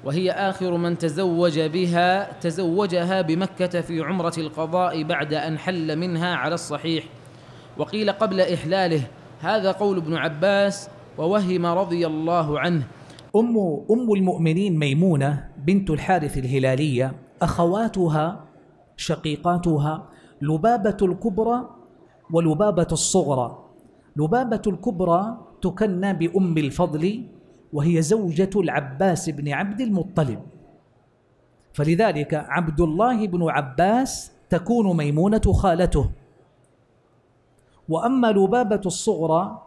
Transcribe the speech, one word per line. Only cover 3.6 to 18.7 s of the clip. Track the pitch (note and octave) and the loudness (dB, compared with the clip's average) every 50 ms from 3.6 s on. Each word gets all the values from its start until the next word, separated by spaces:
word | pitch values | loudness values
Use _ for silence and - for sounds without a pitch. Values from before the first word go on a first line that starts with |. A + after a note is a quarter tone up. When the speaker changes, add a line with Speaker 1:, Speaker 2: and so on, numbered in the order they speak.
| F#3 F3 F3 F3 | -4 -2 -2 -4
Speaker 1:
في | E3 D#3+ E3+ D#3+ | -4 -4 -4 -4
عمرة | D#3+ C#3+ F#3 F#3 E3 E3+ D#3+ E3 | -2 -2 -2 -2 -2 -2 -2 -4
القضاء | D#3+ D3+ D3+ D3+ D#3+ D#3 E3 F3+ F3+ F3 - E3 D#3 | -6 -6 -4 -6 -4 -2 0 0 0 0 0 -2 -2
بعد | D#3 F3 C#3+ D3 D3 D3+ | -2 -2 -2 -2 -2 -2
أن | D#3 C#3+ D#3+ D#3+ D3+ | -4 -2 -4 -4 -4
حل | - F#3 F#3 F3 D#3+ D#3 D#3 | -4 -4 -4 -2 -2 -2 -2
منها | D3+ F3 F#3 F3 D#3+ E3+ F3+ F3 | -2 -2 -2 -2 -2 -2 -2 -2
على | C#3+ B2 D3+ E3 | -2 -2 -2 -2
الصحيح، | E3+ F3 - D3 C#3+ D3+ E3 E3 D#3 - - - - - - - - - - - - - - - - | -4 -6 -6 -8 -6 -4 -2 -4 -4 -4 -8 -18 -20 -20 -20 -20 -20 -20 -20 -20 -20 -20 -20 -8 -8
وقيل | - - - G#3+ G#3+ G3+ | -6 -4 -2 -2 0 0
قبل | G3 - A3 G#3+ G3 F#3 | 0 0 0 0 2 0
إحلاله". | F#3 F3 F3+ D3 A#2+ D#3 F#3 F#3+ F#3+ F3+ E3 D3+ B2+ A2+ - - - - - - | 0 0 0 -4 -2 -2 0 0 2 2 2 0 -2 -4 -10 -18 -20 -20 -18 -8
هذا | D#3 E3 G#3 A3 F#3+ F#3+ | -4 -2 -2 0 2 0
قول | F3+ F#3 G#3 G3+ G3 F#3 | 0 0 0 0 0 0
ابن | E3 D3+ E3 | -2 -2 -2
عباس | D#3 C3 - D3+ D3 E3+ G3 G3+ G3+ G3+ G3+ G3 - - - - - - - - - | -2 -2 -4 -2 0 0 2 4 4 2 2 0 -4 -12 -16 -20 -20 -20 -18 -8 -4
ووهم | D#3 E3 G3 G#3+ G3 F3+ F#3 F3+ E3+ | -2 0 2 2 2 0 0 0 0
رضي | F3 E3+ F3+ G3 F3 E3+ E3+ E3+ D#3+ | 0 0 0 0 0 0 -2 0 -2
الله | D#3 D#3 D#3+ E3 E3+ F3 D#3+ D3+ D3 D3 | -2 -2 -2 0 0 0 0 0 0 0
عنه. | C3 E3+ F3 D#3+ C3 - - - - - - - - - - | 0 0 0 0 -2 -4 -10 -20 -20 -20 -20 -20 -20 -2 2
Speaker 2:
أم، | G3+ A3+ A#3+ A#3 A3 G3 F3 D3+ C#3 - - | 2 2 4 2 0 0 0 -2 -4 0 0
أم | G#3+ A#3+ B3+ A3+ G#3 | 0 0 2 2 2
المؤمنين | G3 F#3+ F#3 F3+ E3+ E3 D#3+ D#3+ F3 G3+ G#3 E3+ D#3 | 4 4 2 2 2 2 2 2 2 2 2 2 2
ميمونة | D3+ C#3+ C3+ D3+ F3 F#3+ E3 C#3 C#3 C#3 D3 C#3 - - - - | 2 2 2 4 4 4 4 2 2 0 0 -2 -6 -10 -14 -6
بنت | C#3 D3+ F#3+ G3+ G3 - | 0 2 2 2 2 0
الحارث | D#3 D3 - - F#3+ F3 D3+ C#3 - C#3+ | -2 -2 0 0 0 0 0 -2 -4 -4
الهلالية، | C3 B2 C3+ C#3 C3 C3 C3 C3 D3+ D#3 C3 A#2+ B2+ C3 C3 - - - _ - | -4 -2 0 2 2 2 2 2 0 0 0 0 -2 -2 -4 -10 -18 -20 _ -4
أخواتها | F3+ E3+ - - F3 E3+ F#3 G#3 A3+ A3 A3 G3 F3+ E3 D3+ D#3 D3+ E3 G3 A3 - - _ - - _ | -2 -2 0 2 2 2 2 0 0 -2 0 0 0 2 2 0 0 -2 -4 -8 -14 -20 _ -20 -20 _